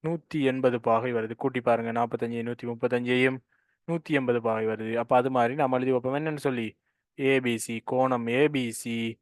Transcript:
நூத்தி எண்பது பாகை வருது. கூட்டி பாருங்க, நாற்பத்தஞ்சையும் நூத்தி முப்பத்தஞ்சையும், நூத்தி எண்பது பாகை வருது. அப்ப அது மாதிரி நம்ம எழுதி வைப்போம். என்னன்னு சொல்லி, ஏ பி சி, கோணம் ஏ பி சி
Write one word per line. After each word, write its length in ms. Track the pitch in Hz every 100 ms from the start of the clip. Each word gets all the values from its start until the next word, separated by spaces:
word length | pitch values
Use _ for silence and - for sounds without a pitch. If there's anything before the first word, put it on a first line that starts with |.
நூத்தி 340 | 156 165 _ 156
எண்பது 340 | 131 131 131 120
பாகை 300 | 117 113 127
வருது. 220 | 120 110 117
கூட்டி 240 | 135 123
பாருங்க, 300 | 120 117 113
நாற்பத்தஞ்சையும் 560 | 117 117 113 117 117 117
நூத்தி 180 | 120 120
முப்பத்தஞ்சையும், 680 | 117 120 123 123 127 131 131 _ _ _ _ -
நூத்தி 240 | 170 -
எண்பது 260 | 143 123 120
பாகை 240 | 113 110 110
வருது. 260 | 110 110 117
அப்ப 200 | 117 127
அது 140 | 131
மாதிரி 240 | 131 120
நம்ம 240 | 143 135 127
எழுதி 160 | 131
வைப்போம். 240 | 127 123 139
என்னன்னு 260 | 156 147
சொல்லி, 220 | 139 123 110 _ _ _ _ -
ஏ 140 | 135 135
பி 140 | 127 113
சி, 180 | - 113 -
கோணம் 380 | 127 131 123 117
ஏ 120 | 123 151
பி 160 | 143 120
சி 240 | 110 120 117 113 107